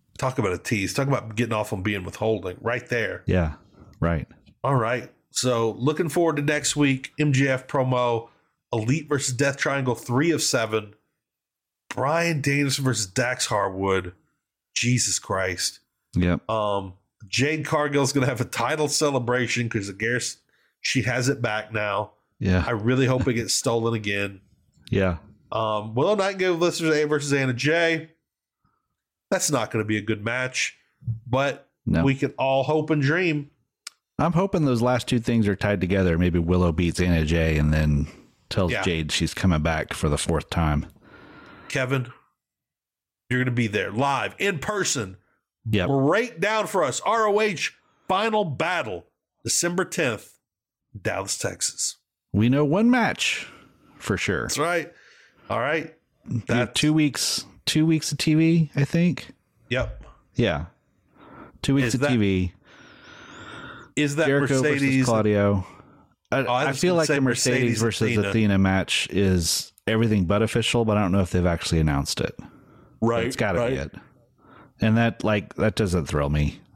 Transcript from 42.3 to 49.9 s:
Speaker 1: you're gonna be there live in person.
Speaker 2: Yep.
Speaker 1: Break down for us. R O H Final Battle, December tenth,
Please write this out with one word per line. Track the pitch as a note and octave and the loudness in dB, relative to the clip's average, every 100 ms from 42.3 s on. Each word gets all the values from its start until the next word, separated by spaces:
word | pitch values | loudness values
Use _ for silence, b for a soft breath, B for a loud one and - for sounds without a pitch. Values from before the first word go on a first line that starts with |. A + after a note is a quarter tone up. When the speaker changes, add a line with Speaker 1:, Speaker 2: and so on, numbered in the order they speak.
| _ _ _ _ _ _ _ _ _ - | _ _ _ _ _ _ _ _ _ -4
Speaker 1:
you're | B2+ | -2
gonna | B2+ A#2+ | 0 0
be | A#2 | 0
there | G#2 F#2+ | -2 -2
live | G#2 C#3 C3+ G2+ - | 0 0 0 -4 -2
in | D4 E3+ | -2 -2
person. | - G#3 F3+ C3+ G2 F#2 _ _ _ _ A2 | -4 -2 -2 -4 -6 -10 _ _ _ _ -2
Speaker 2:
Yep. | G#2 F2+ | 0 2
Speaker 1:
Break | C#3 C3+ G3 A#3+ E3 | 2 2 2 0 -4
down | G3 A3 F#3+ | -2 0 0
for | G3 | 0
us. | C#3+ B2 - | 0 -2 0
R | A3+ G#3+ | 2 2
O | G3+ | 2
H | G#3+ D#3+ - - _ _ - | 0 -2 -6 -8 _ _ -2
Final | F#3 A3+ G#3+ F3+ | 0 2 0 -2
Battle, | C3 E3 F3 A#2+ F2+ - _ _ _ | -2 -2 -2 -4 -8 -12 _ _ _
December | A2 - F3 F3 | -4 -2 -2 -2
tenth, | F3+ | -4